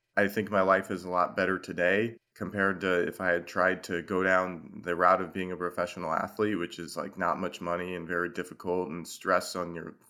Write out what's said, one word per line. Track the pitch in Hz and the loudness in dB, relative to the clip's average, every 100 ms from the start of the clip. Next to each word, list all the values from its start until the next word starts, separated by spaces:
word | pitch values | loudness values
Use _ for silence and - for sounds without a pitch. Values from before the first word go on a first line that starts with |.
| _ - | _ 0
I | 101 | 2
think | 110 98 | 0 0
my | 101 | 2
life | 92 95 95 | 6 4 2
is | 92 90 | -6 -2
a | |
lot | 90 87 - | 0 2 2
better | 92 92 | 0 0
today | - 87 87 98 117 117 _ - | -4 2 4 4 2 -4 _ -10
compared | 92 101 98 90 | -6 2 2 2
to | 92 87 85 | 2 2 2
if | 85 | -2
I | 92 | 0
had | 87 85 | 0 0
tried | 95 92 92 - | 2 2 2 -4
to | 87 | -6
go | 80 92 | -2 0
down | 95 92 92 87 - - | 4 4 2 -6 -12 -10
the | 87 85 | -4 4
route | 90 92 | 6 6
of | 87 | 2
being | 95 92 | -4 -4
a | 87 | -4
professional | 87 - 90 - 85 | -4 -2 -4 -4 -2
athlete, | 82 92 - 107 98 | 0 -2 0 0 0
which | 85 - | -4 -8
is, | 82 82 | -10 -8
like, | 78 95 | -8 -2
not | 87 78 | -2 0
much | 90 - | -4 -6
money | 87 87 90 90 | -4 -4 -4 -8
and | 82 | -4
very | 87 90 | -2 -2
difficult | 90 87 - 92 90 90 | -6 -10 -8 -2 -2 -2
and | 85 80 | -6 -10
stress | - 95 92 - 92 | -8 0 0 0 -6
on | 87 | -6
your | 85 82 - | -8 -12 -16